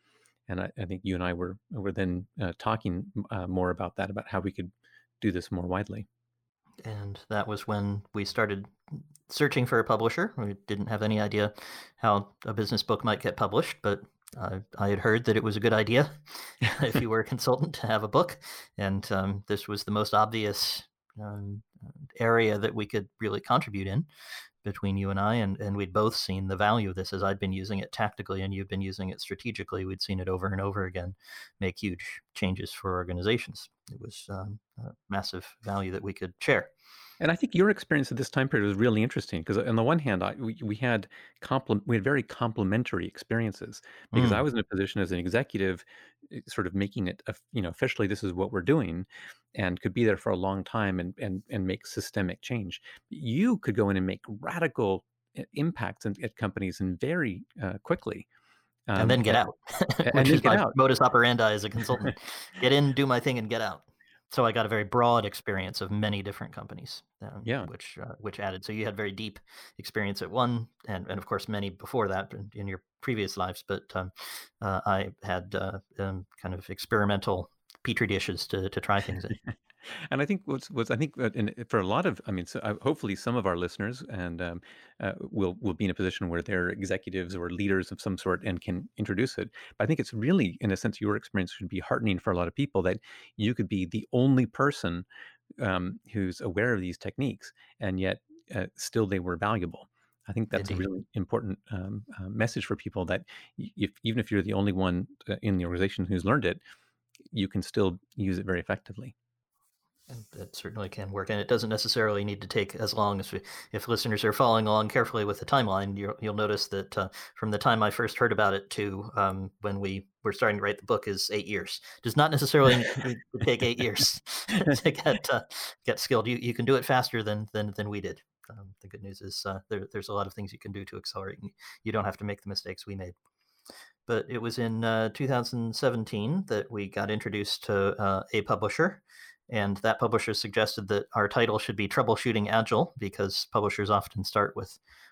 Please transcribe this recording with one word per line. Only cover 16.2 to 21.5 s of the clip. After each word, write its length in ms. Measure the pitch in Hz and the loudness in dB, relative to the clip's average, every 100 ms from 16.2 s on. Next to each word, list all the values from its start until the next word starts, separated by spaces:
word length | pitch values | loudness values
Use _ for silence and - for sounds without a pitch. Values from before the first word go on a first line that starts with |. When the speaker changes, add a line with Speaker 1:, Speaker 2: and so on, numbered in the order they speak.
| - - | -18 -16
Speaker 2:
<laughs> 220 | - - 117 - | -16 -2 -2 0
if 200 | 131 127 | 0 0
you 80 | 120 | 2
were 100 | 110 | 2
a 60 | 107 | 0
consultant 480 | 123 - 127 160 - | 0 2 2 0 -2
to 120 | 110 | 0
have 160 | 110 | 0
a 40 | 107 | 4
book. 320 | 135 175 - - - - - | 4 2 0 -14 -16 -14 -4
And, 320 | 98 98 - | -2 0 0
um, 320 | 98 95 101 - | 0 0 -2 -2
this 200 | 101 - | -4 -2
was 160 | 104 | -6
the 80 | - | -2
most 220 | 104 104 | 0 2
obvious, 680 | 104 107 113 104 101 - - - _ _ - | 4 4 2 -2 0 -2 -2 -8 _ _ -14
um, 400 | 104 104 101 | -10 -8 -8